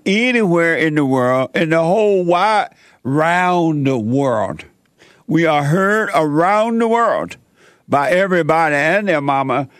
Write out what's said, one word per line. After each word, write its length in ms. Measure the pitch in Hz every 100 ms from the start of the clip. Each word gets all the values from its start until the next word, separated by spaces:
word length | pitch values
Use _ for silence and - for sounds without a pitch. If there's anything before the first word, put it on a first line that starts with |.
| -
anywhere 720 | 202 247 240 208 170 165 156
in 160 | 160
the 100 | 151
world, 500 | 139 131 123 127 131
in 140 | - 160
the 140 | 165
whole 420 | 165 208 208 196
wide, 460 | 175 175 208 208 - - _ _
round 840 | 123 143 160 175 180 180 165 151 135
the 120 | 131
world. 640 | 107 131 139 113 95 - - _ _ _ - _ -
We 180 | 165
are 200 | 165 147
heard 440 | 143 170 190 214 214
around 640 | 160 156 147 175 208 226 226
the 100 | 233
world 480 | 226 226 104 78 - _ _ - _ -
by 260 | 139 139
everybody 600 | 180 196 180 151 160 160
and 340 | 143 156 190 208
their 120 | 156
mama. 480 | 143 135 135 127 139 -